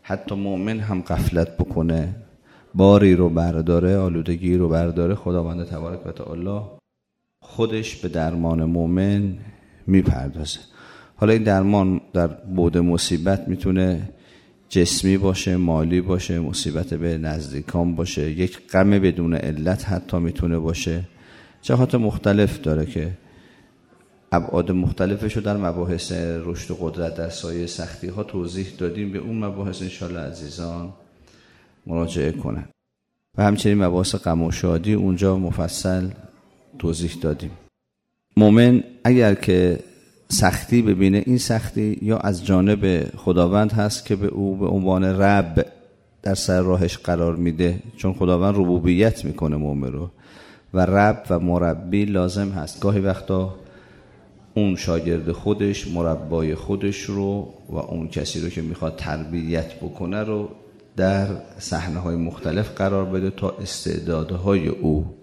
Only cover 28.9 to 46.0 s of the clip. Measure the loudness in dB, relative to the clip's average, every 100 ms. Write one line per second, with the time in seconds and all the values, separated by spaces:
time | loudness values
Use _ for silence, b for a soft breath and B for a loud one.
28.9 | -4 -6 -8 -8 -6 -6 -6 -8 -8 -10
29.9 | -10 -10 -8 -10 -12 -14 -10 -10 -8 -12
30.9 | -14 _ _ b b b b b b -6
31.9 | -4 -2 -2 -2 -2 -6 -6 -10 _ _
32.9 | _ _ _ _ 0 2 2 2 2 2
33.9 | 2 0 -2 -2 0 0 0 0 0 0
34.9 | 0 2 2 2 2 0 -2 -4 -4 -2
35.9 | -2 -2 -8 -18 _ _ _ _ -6 -4
36.9 | -2 -4 -4 -4 -4 -6 -14 -20 _ _
37.9 | _ _ _ _ 4 8 8 8 6 2
38.9 | -2 4 6 6 4 4 4 4 0 -4
39.9 | -20 _ _ -4 2 4 2 2 4 4
40.9 | 4 4 4 2 0 2 -2 -2 -2 -2
41.9 | -2 -2 0 0 -2 2 4 6 4 2
42.9 | 2 0 -2 0 4 4 4 2 2 0
43.9 | -2 -4 -2 -2 -2 -2 -2 -2 0 2
44.9 | 2 2 4 4 4 2 0 -2 -6 -20
45.9 | _